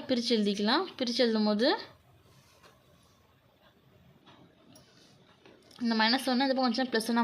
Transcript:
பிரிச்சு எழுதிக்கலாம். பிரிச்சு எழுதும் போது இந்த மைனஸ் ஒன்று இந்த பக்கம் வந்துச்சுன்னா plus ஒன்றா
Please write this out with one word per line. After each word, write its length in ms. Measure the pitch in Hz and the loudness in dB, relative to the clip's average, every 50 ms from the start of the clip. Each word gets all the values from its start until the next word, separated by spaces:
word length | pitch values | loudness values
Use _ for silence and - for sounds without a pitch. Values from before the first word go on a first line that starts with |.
| 285 - | 0 -2
பிரிச்சு 220 | 262 240 233 - 240 220 | -2 -2 0 0 0 0
எழுதிக்கலாம். 460 | 208 202 202 202 208 214 247 330 381 339 - - | 2 0 0 0 0 0 0 0 -2 -4 -6 -6
பிரிச்சு 240 | 262 233 233 254 254 | -6 -4 0 0 0
எழுதும் 220 | 233 220 220 214 214 | 2 2 2 0 0
போது 180 | 214 208 233 302 403 440 - - - - _ _ - _ _ - - - _ _ - - - - - _ _ _ - _ _ _ _ _ _ _ _ _ _ _ _ _ _ - _ _ _ _ _ - - - - - _ - - - - - _ _ - - - - - _ - - - - - _ - _ - _ _ - - - - - - - 240 | 0 2 2 2 0 0 -4 -12 -20 -20 _ _ -20 _ _ -20 -20 -20 _ _ -20 -20 -20 -20 -20 _ _ _ -20 _ _ _ _ _ _ _ _ _ _ _ _ _ _ -20 _ _ _ _ _ -20 -20 -20 -20 -20 _ -20 -20 -20 -20 -20 _ _ -20 -20 -20 -20 -20 _ -20 -20 -20 -20 -20 _ -20 _ -20 _ _ -20 -20 -20 -20 -20 -12 -6 -4
இந்த 120 | 233 233 220 | -2 0 2
மைனஸ் 260 | 220 226 240 269 254 269 | 2 2 2 0 0 0
ஒன்று 140 | 254 240 277 262 | 0 0 2 0
இந்த 80 | 254 | 0
பக்கம் 120 | 262 254 247 | 2 0 0
வந்துச்சுன்னா 260 | 214 247 262 254 233 | 0 0 -2 0 0
plus 120 | 220 220 240 233 | -2 -2 0 0
ஒன்றா 100 | 233 | 0